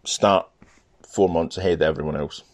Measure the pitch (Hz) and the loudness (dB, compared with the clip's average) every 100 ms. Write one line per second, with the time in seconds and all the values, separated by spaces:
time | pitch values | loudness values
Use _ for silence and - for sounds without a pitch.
0 | - - 101 95 - _ _ _ _ _ | -12 0 2 2 0 _ _ _ _ _
1 | _ - 92 82 78 - 92 82 78 78 | _ 0 2 2 -4 -2 -2 0 0 -2
2 | 76 76 73 - - | -6 -6 -8 -12 -20